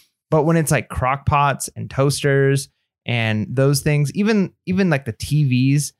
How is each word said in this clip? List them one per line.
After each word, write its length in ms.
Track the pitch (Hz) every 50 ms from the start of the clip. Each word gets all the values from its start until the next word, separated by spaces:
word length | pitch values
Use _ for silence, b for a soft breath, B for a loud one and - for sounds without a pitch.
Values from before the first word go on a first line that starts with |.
| b b b b _ -
But 120 | 160 160 143
when 140 | 160 165 170
it's, 120 | 151 -
like, 200 | 156 123 104 -
crock 340 | - - 131 127 135 139 -
pots 460 | - 147 143 143 143 131 - - - -
and 140 | 113 110 110
toasters 800 | - - 139 147 139 - - 143 139 139 135 135 139 139 139 - _ _ _ _ _ _ -
and 400 | - 120 120 113 110 107 107 104 -
those 320 | 127 127 135 139 147 139
things, 320 | - 151 147 147 147 135 -
even, 380 | 170 208 220 226 208 185 - - _ -
even, 240 | 175 185 185 196 175
like, 160 | 151 135 -
the 60 | 117
T 320 | 104 - - - 143 151 147 131
Vs. 460 | 127 123 131 135 139 147 139 - -